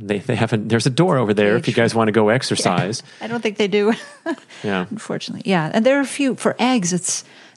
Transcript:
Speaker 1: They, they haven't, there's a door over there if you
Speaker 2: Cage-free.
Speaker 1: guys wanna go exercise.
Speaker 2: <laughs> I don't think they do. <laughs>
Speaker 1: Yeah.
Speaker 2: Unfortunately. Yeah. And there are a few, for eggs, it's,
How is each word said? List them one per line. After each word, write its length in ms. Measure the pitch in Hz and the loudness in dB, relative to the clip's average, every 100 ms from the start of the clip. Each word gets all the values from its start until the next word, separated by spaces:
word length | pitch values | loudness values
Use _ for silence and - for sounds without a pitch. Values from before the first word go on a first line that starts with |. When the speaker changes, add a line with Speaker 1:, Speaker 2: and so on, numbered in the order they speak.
Speaker 1:
They, 180 | 104 104 | -4 -4
they 180 | - 110 | -2 -2
haven't, 320 | 113 110 107 | 0 0 0
there's 180 | 117 139 | 0 0
a 40 | |
door 280 | 123 180 143 | 2 2 2
over 160 | 107 | 2
there 220 | 104 104 113 | 2 4 2
if 100 | 160 | 0
you 60 | |
Speaker 2:
Cage-free. 100 | 120 | 2
Speaker 1:
guys 120 | 117 113 | 2 2
wanna 160 | 110 | 2
go 160 | 110 104 | 4 4
exercise. 760 | 120 - 104 104 87 90 117 - | 2 0 -2 0 0 -2 -4 -10
Speaker 2:
<laughs> 80 | - | -14
I 60 | 220 | -8
don't 160 | 233 | -4
think 140 | 226 196 | -4 -2
they 120 | 202 | 0
do. 240 | 208 208 226 - - | 2 2 0 -6 -14
<laughs> 100 | - 311 - - | -8 -8 -10 -10
Speaker 1:
Yeah. 220 | 104 95 131 | -4 -2 -2
Speaker 2:
Unfortunately. 600 | 214 - 92 - - - | -8 -8 -8 -8 -8 -2
Yeah. 200 | 185 156 | 0 0
And 140 | - 233 | 2 2
there 100 | 277 | 2
are 60 | |
a 20 | |
few, 300 | 269 - 277 | 0 -2 -2
for 200 | 202 - - | 0 -2 0
eggs, 340 | 240 254 175 | 2 2 2
it's, 320 | 175 - - - - - | -2 -2 -6 -8 -20 -20